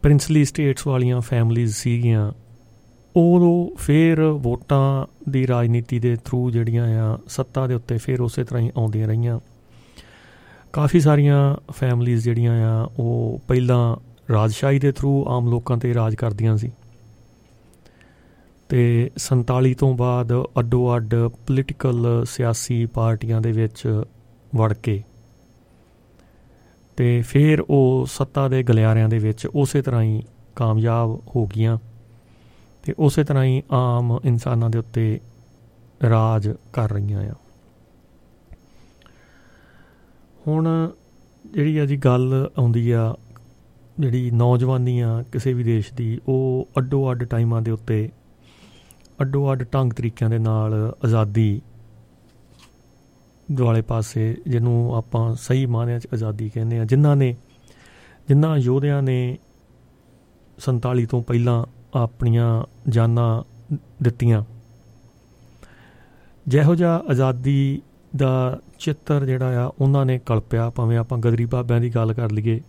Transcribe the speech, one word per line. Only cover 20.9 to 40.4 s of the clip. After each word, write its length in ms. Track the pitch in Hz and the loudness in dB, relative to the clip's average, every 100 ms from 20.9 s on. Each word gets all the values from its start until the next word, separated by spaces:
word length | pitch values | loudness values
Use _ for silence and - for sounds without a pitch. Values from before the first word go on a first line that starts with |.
| 120 | 0
ਅੱਡ 200 | 110 117 | 0 0
ਪੋਲੀਟੀਕਲ 1120 | 117 - - 135 135 139 135 120 120 117 117 | 0 -4 -2 -2 -2 -4 -2 0 0 0 -2
ਸਿਆਸੀ 600 | - 120 113 - 120 117 | -2 -2 -2 -4 -2 -2
ਪਾਰਟੀਆਂ 560 | - 113 110 113 113 | -2 -2 -2 -2 -2
ਦੇ 100 | 113 | 0
ਵਿੱਚ 520 | 110 110 - 113 107 - - _ _ _ 117 | 0 -2 -4 -4 -2 -4 -12 _ _ _ 0
ਵੜ 180 | 110 | 0
ਕੇ 300 | 107 - 101 - - _ _ _ _ _ _ _ _ _ _ _ _ _ _ _ _ _ - | 0 -4 -4 -6 -20 _ _ _ _ _ _ _ _ _ _ _ _ _ _ _ _ _ -2
ਤੇ 240 | 123 120 | 2 2
ਫੇਰ 400 | 117 139 151 156 | 2 4 4 4
ਉਹ 460 | 156 143 131 131 127 | 2 4 4 2 -2
ਸੱਤਾ 380 | - 135 - 135 | -6 -4 -2 0
ਦੇ 160 | 131 | 0
ਗਲਿਆਰਿਆਂ 460 | 123 113 110 110 110 | 2 4 4 4 2
ਦੇ 80 | 113 | 2
ਵਿੱਚ 300 | 107 107 - 143 | 0 -2 -4 -2
ਉਸੇ 260 | 135 143 | 0 0
ਤਰ੍ਹਾਂ 220 | 131 120 | 0 0
ਹੀ 200 | 113 110 110 - - - | 0 -2 -6 -20 -20 -4
ਕਾਮਯਾਬ 680 | 113 110 117 113 117 110 - 123 | 0 2 2 0 -2 -4 -6 -4
ਹੋ 120 | 107 | -4
ਗਈਆਂ 300 | 107 113 113 - - - - _ - - - - _ | 0 0 -2 -6 -20 -20 -20 _ -20 -20 -20 -20 _
ਤੇ 100 | - - | -10 0
ਉਸੇ 240 | 151 147 | 0 2
ਤਰ੍ਹਾਂ 200 | 147 135 | 0 0
ਹੀ 200 | 131 131 - | 0 0 -2
ਆਮ 480 | 131 123 120 120 120 120 | 0 0 0 0 -2 0
ਇਨਸਾਨਾਂ 440 | 117 127 117 113 | -2 0 -2 0
ਦੇ 100 | 113 | -2
ਉੱਤੇ 400 | 110 117 110 107 - - _ _ _ _ - _ 117 | -4 -2 -2 -2 -10 -20 _ _ _ _ -20 _ 2
ਰਾਜ 440 | 113 110 110 104 - - | 2 2 0 -2 -8 -8
ਕਰ 180 | 120 110 | -4 -2
ਰਹੀਆਂ 400 | 101 101 101 101 | -2 -4 -4 -6
ਆ। 20 | 147 _ _ _ _ _ _ _ _ _ _ _ - _ - - _ - _ _ _ _ - _ - - _ _ _ _ _ | -10 _ _ _ _ _ _ _ _ _ _ _ -20 _ -20 -20 _ -20 _ _ _ _ -20 _ -20 -20 _ _ _ _ _